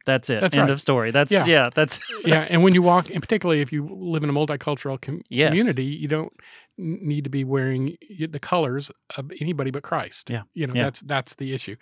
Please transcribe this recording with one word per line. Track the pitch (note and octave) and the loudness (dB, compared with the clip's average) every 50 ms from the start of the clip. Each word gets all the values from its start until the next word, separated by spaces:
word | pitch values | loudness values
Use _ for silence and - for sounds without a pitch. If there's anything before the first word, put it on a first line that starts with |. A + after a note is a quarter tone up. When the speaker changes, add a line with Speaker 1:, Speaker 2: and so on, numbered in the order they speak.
| - | -2
Speaker 1:
That's | C3+ C3+ B2+ - - | 2 2 2 2 2
it. | B2 D3+ | 0 0
Speaker 2:
That's | G3 F3 - | 0 0 2
Speaker 1:
End | C#3+ C#3+ | 4 4
Speaker 2:
right. | C#3 | 4
Speaker 1:
of | C#3 C#3+ | 2 2
story. | - - C3+ B2 A2 A2+ | 2 2 2 2 2 2
That's, | A2+ C#3+ C#3+ - | 2 2 4 4
Speaker 2:
Yeah. | G3+ F#3+ D3+ | 4 2 4
Speaker 1:
yeah, | E3+ E3 D3 B2 B2 - | 6 6 6 4 4 2
that's | D#3 D#3 D3+ - - - - A4 | 2 2 2 0 -4 -8 -10 -10
<laughs> | G#4+ - | -4 0
Speaker 2:
Yeah, | E3 D#3+ D#3 D#3 | 2 2 2 2
and | E3 F3 E3 F3+ | 2 4 6 6
when | F#3+ F3+ | 8 8
you | F3+ F3 | 8 6
walk, | F3 F3 F3+ E3+ - | 6 6 4 4 0
and | - E3+ - | -4 -8 -4
particularly | - A3+ G3+ - F3 D#3+ D3 | -2 -2 0 0 2 2 0
if | C#3+ B2 D#3 | 0 -2 -4
you | D3 C#3+ E3 | -6 -6 -6
live | F#3+ F#3+ F#3 F3 E3 D#3 D3+ | -10 -10 -6 -4 -2 -2 0
in | D3 | 0
a | C#3 | 0
multicultural | C#3+ D#3 D3 D3 C#3 - D3+ D3 - - C#3 C3+ - | 0 0 -2 -4 -4 -6 -6 -6 -6 -6 -8 -8 -8
com-, | - - C#3+ - - - | -8 -8 -8 -10 -10 -4
Speaker 1:
Yes. | - B2 D#3 D3 | 0 2 4 4
Speaker 2:
community, | D#3 F#3+ A#3+ A#3+ C#3 C3 C3 | 4 4 2 2 2 0 -2
you | C#3 D3 D#3+ D#3 | -4 -6 -6 -6
don't | C#3 D#3 D#3 - - - _ - - - - _ _ _ | -4 -4 -4 -4 -6 -12 _ -20 -20 -20 -20 _ _ _
n-, | - F#3 D#3+ E3+ G#3 | -10 -8 -6 -6 -6
need | G3 D3 D3 D3 C#3 | -4 -4 -4 -4 -4
to | C3+ | -4
be | C3+ C#3 C3+ | -4 -4 -2
wearing | C3 C3+ C3+ C3 C3 C3 C3 C3 D3 - - _ - G#3 E3+ | -2 0 0 0 0 -2 -2 -2 -4 -6 -10 _ -16 -10 -10
y-, | D#3 D#3+ | -8 -8
the | D#3 C#3+ | -8 -10
colors | - - F#3 F3 D#3 B2+ B2+ C#3+ D3 - - _ _ - - | -6 -2 0 0 0 0 -2 -6 -8 -10 -14 _ _ -14 -12
of | - C3 D3 - - | -10 -10 -10 -10 -6
anybody | D3 E3+ E3+ C#3+ C3+ C3+ | -6 -4 -4 -4 -4 -6
but | B2+ C#3+ | -6 -8
Christ. | - - F3 D3 - - - - - - | -8 -6 -6 -6 -6 -6 -10 -12 -10 -8
Speaker 1:
Yeah. | A#2+ A2+ G#2 - - | -8 -8 -8 -10 -8
Speaker 2:
You | E3+ D3+ | -8 -6
know, | B2+ B2 | -4 -2
Speaker 1:
Yeah. | A#2+ B2 | -2 -2
Speaker 2:
that's, | C#3 - - | -2 -4 -6
that's | - C#3 D3 C3 B2+ - - | -8 -6 -4 -4 -4 -6 -10
the | - C#3 C3+ C3+ | -10 -8 -8 -8
issue. | B2+ - - G#2 - | -8 -8 -12 -14 -8